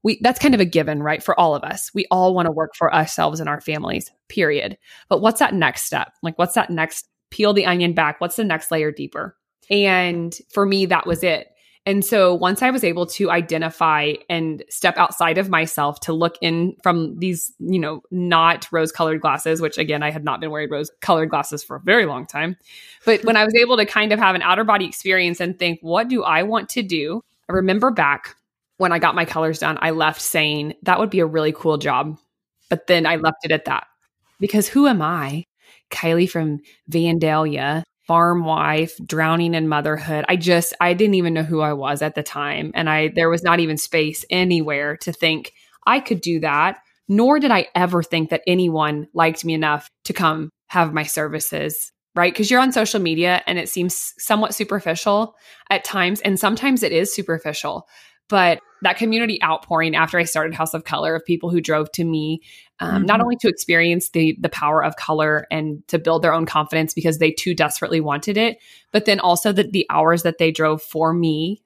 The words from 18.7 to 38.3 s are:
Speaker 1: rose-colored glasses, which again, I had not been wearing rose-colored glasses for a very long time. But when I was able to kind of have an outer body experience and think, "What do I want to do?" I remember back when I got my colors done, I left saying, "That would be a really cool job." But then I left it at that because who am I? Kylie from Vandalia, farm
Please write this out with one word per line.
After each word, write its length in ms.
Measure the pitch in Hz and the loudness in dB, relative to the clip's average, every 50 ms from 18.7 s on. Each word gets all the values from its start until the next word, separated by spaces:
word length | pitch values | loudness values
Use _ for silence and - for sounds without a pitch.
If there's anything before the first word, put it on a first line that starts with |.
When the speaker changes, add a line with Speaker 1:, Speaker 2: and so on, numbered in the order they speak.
Speaker 1:
rose-colored 500 | - 165 160 160 - - 165 160 160 151 | -2 -2 -2 -2 -2 -2 -2 -2 -2 -2
glasses, 400 | 147 156 139 147 - 160 160 160 | 0 -2 -2 0 -2 -2 -2 -2
which 180 | 165 151 - 160 | -2 -4 -2 -4
again, 240 | 160 151 151 147 | -2 -2 -2 -2
I 80 | 151 147 | -2 -4
had 100 | 156 156 147 | -4 -4 -6
not 160 | 151 127 - | -6 -6 -4
been 120 | 160 156 | -6 -8
wearing 180 | 151 151 151 135 | -6 -6 -6 -6
rose-colored 580 | 147 143 151 147 _ _ - - 175 160 160 156 | -6 -6 -6 -8 _ _ 0 0 2 2 2 0
glasses 360 | 160 143 147 - 147 147 - | -2 -4 -4 -4 -8 -10 -10
for 120 | - - | -12 -14
a 40 | 135 | -6
very 260 | - - 208 240 208 | 2 4 4 4 4
long 180 | 156 135 127 139 | 0 -4 -8 -10
time. 300 | - - 147 156 170 185 _ _ _ - - - - - _ _ | -8 -6 -6 -6 -6 -6 _ _ _ -20 -20 -20 -20 -20 _ _
But 200 | 226 220 208 - | 2 2 4 4
when 120 | 226 226 | 2 4
I 80 | 214 214 | 4 4
was 100 | 220 220 | 4 4
able 200 | 233 240 240 254 220 | 4 4 4 4 2
to 80 | 208 | 2
kind 260 | 208 - 220 214 214 | 2 2 0 2 2
of 80 | 208 214 | 2 4
have 160 | 226 190 185 | 4 2 2
an 60 | 180 | 2
outer 200 | - 175 185 196 | 2 2 2 2
body 220 | 226 214 208 202 190 | 4 2 2 2 0
experience 560 | - - - - 190 185 185 180 175 175 - | -4 -8 -8 -2 0 0 2 2 0 -2 -2
and 180 | 180 175 180 - | -4 -6 -4 -2
think, 220 | 180 170 170 165 | -2 -4 -4 -4
"What 260 | - 165 170 202 233 247 | -4 -2 0 0 0 0
do 140 | 262 233 | -2 0
I 220 | - 170 160 160 180 | 0 2 2 2 2
want 240 | 208 226 220 196 - | 0 -2 -4 -4 -4
to 120 | - 254 | -6 -6
do?" 380 | 214 185 175 156 147 151 170 226 _ _ _ _ _ - | -4 -2 -2 -4 -2 -4 -6 -8 _ _ _ _ _ -2
I 40 | |
remember 380 | 175 190 190 190 185 208 233 262 | -2 0 2 2 2 2 2 2
back 460 | 226 196 156 143 143 - - - - _ _ _ _ _ _ _ _ | 2 2 2 2 2 0 -4 -16 -20 _ _ _ _ _ _ _ _
when 160 | _ 190 175 | _ 0 0
I 80 | 170 165 | 2 2
got 160 | 160 165 135 | 2 2 2
my 80 | 165 170 | 0 -2
colors 340 | 165 - 160 160 160 160 156 | -2 -2 -2 0 0 -2 -2
done, 180 | 151 151 156 - | -2 -4 -2 0
I 100 | - 165 | -2 -2
left 300 | 160 160 156 156 156 - | 0 2 0 0 0 -2
saying, 540 | - - - 170 156 202 147 151 147 151 - _ | -8 -2 0 0 0 0 -2 -2 -4 -6 -10 _
"That 180 | - - 180 185 | 0 0 2 2
would 100 | 214 202 | 0 0
be 80 | 196 190 | 0 0
a 80 | 165 | 0
really 260 | 160 156 160 151 151 | 2 0 0 0 0
cool 260 | 156 - - 160 156 147 | -2 0 0 0 0 0
job." 380 | 143 143 131 127 147 156 151 _ _ _ _ _ _ _ _ _ _ _ | 0 -2 -2 0 -2 -4 -8 _ _ _ _ _ _ _ _ _ _ _
But 160 | - 160 - | -4 -4 2
then 200 | - 180 170 165 | 2 2 4 4
I 100 | 151 170 | 2 0
left 280 | 160 160 160 156 - - | 2 0 -2 -2 -2 -2
it 60 | 156 | 0
at 140 | 160 151 - | 0 0 0
that 240 | 143 131 - - _ _ _ _ _ _ _ _ _ _ _ | -4 -4 -4 -6 _ _ _ _ _ _ _ _ _ _ _
because 300 | 190 196 - 208 202 - | -4 2 2 2 0 2
who 180 | - 269 285 | 4 4 6
am 160 | 285 240 185 | 6 4 2
I? 440 | 156 151 175 170 143 135 143 160 175 _ _ _ _ _ - _ _ _ | 0 -2 -4 -4 -6 -6 -6 -8 -10 _ _ _ _ _ -20 _ _ _
Kylie 400 | - - - 165 165 170 180 180 | -10 -4 0 0 2 2 2 2
from 300 | - 170 160 156 147 143 - _ _ _ _ - | 0 -2 -2 -2 -4 -4 -10 _ _ _ _ -4
Vandalia, 920 | 160 170 165 170 170 170 151 156 156 156 156 156 147 135 135 143 151 160 165 _ _ _ _ | 0 0 2 2 2 2 2 0 0 0 0 -2 -2 -4 -4 -4 -4 -4 -6 _ _ _ _
farm 380 | - 170 170 170 170 | 2 4 4 4 4